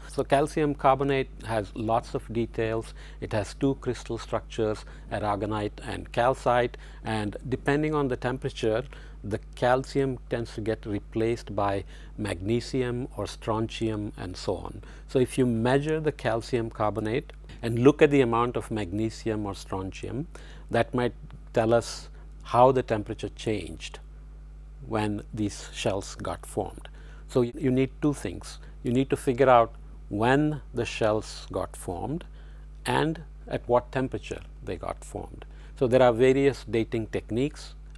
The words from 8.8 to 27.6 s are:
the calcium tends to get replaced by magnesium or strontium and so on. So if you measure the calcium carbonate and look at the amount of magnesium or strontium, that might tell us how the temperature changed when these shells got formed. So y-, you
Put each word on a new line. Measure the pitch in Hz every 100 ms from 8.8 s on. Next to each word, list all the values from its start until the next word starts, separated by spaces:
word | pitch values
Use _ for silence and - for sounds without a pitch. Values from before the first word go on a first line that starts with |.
| 131 - - -
the | 104 104 -
calcium | - 123 127 135 143 135 123 -
tends | 120 113
to | -
get | 107 110
replaced | 117 101 - 110 113 117 -
by | 104 101 98 95 - - -
magnesium | 104 87 95 117 - 135 123 120 131 -
or | 101
strontium | - - 110 113 - 113 107 104 -
and | 110 -
so | - 90
on. | 87 101 - - -
So | 135
if | 123 -
you | 127
measure | 113 117 139 147 156
the | 156
calcium | - 120 113 113 127 113
carbonate | - 107 104 107 123 - - - -
and | 117 117
look | 127 151
at | 156
the | 143
amount | 123 113 123 120
of | -
magnesium | 110 98 101 113 - 117 107 101
or |
strontium, | 95 - 95 95 - 98 107 165 - - - -
that | 110 117
might | 127 123 - - - -
tell | - 110
us | 117 - - - - - -
how | - 117 127
the | 127
temperature | 123 110 101 110 101
changed | - - 107 - 82 - - - - - - - - - - 131
when | 110 107 104 -
these | 113 104 - -
shells | - - 98 - -
got | 87 87
formed. | - - 98 - - - - - -
So | 131
y-, | 120
you | -